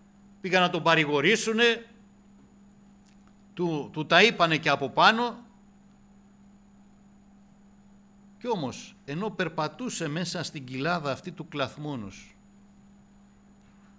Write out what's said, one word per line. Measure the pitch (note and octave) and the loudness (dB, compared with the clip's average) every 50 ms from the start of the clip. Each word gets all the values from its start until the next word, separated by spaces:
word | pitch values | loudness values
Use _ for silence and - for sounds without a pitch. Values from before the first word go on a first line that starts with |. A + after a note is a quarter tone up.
| - - _ - - - - - | -20 -20 _ -20 -20 -20 -16 -12
πήγαν | - F#3+ E3+ F#3 F3+ | -4 0 2 4 4
να | F3 | 4
τον | F#3 E3+ C#3+ | 2 0 2
παρηγορήσουνε, | E3 E3 D#3+ D3+ C#3+ D3 C#3+ C#3+ F3 A3+ A3 - A3 A3 A3 A#3+ A#3 A3+ A3 - - - - - - - - - - - - - - - - - - - - - - - - - - - - - - - - - - - | 4 4 6 4 4 2 2 4 4 2 2 2 0 0 2 2 2 2 0 -4 -12 -20 -20 -20 -20 -20 -20 -20 -20 -20 -20 -20 -20 -20 -20 -20 -20 -20 -20 -20 -20 -20 -20 -20 -20 -20 -20 -20 -20 -20 -20 -20 -16 -8
του, | - F3+ E3+ D#3+ D3 C3 - - | -6 -4 -2 -2 -4 -6 -8 -8
του | D#3 D3+ | -8 -2
τα | - - E3+ G3+ | 4 6 6 6
είπανε | A#3 - - F3 E3 D#3+ | 6 6 2 2 2 2
και | D3 D#3 D#3 | 0 0 0
από | C#3+ C#3 C#3 B2+ | 0 0 0 -2
πάνω. | - D#3 E3 G3 A3 A3+ A#3+ A#3+ - - - - _ _ - - - _ - - - _ - - - - - _ _ - - - - - - - - - - - - - - - - - - - - - - - - - - - - - - - - - - - - - - - - - | 2 4 6 6 6 4 0 -4 -6 -10 -16 -20 _ _ -20 -20 -20 _ -20 -20 -20 _ -20 -20 -20 -20 -20 _ _ -20 -20 -20 -20 -20 -20 -20 -20 -20 -20 -20 -20 -20 -20 -20 -20 -20 -20 -20 -20 -20 -20 -20 -20 -20 -20 -20 -20 -20 -20 -20 -20 -20 -20 -20 -20 -20 -20 -20 -20 -10
Κι | - A#3+ | -6 -4
όμως, | A#3 F#3 D3 A#2+ G#2+ - - - - - _ | -4 -2 -4 -6 -8 -10 -14 -18 -20 -18 _
ενώ | - C#3 E3 G#3+ G#3+ | -10 -8 -6 -6 -6
περπατούσε | - - F#3 D#3+ E3 - D#3 D3+ D3+ - B3+ A#3+ - - E3 D3+ | -4 -4 -4 -4 -4 -4 -4 -4 -6 -8 -10 -8 -6 -6 -6 -6
μέσα | C#3+ E3+ F#3 - - F3 D3+ | -4 -4 -4 -4 -6 -6 -8
στην | - - D#3 C3 | -8 -10 -12 -12
κοιλάδα | B2 C3 C3 C3+ D#3+ F3+ F3 D3 C#3+ B2+ | -10 -8 -6 -4 -2 -2 -2 -2 -4 -6
αυτή | A#2 - F#3 | -6 -8 -12
του | D#3+ - D#3 - | -12 -12 -12 -10
κλαθμόνος, | - D3 C3+ A#2+ - - D3 D3+ C#3+ B2 G#2 F#2+ - - - - - _ _ _ - - - - - - - - - - - _ - - - _ _ _ _ - - - - - - - - - - | -6 -4 -4 -4 -6 -8 -10 -8 -8 -8 -10 -10 -14 -16 -20 -20 -20 _ _ _ -20 -20 -20 -20 -20 -20 -20 -20 -20 -20 -20 _ -20 -20 -20 _ _ _ _ -20 -20 -20 -20 -20 -20 -20 -20 -20 -20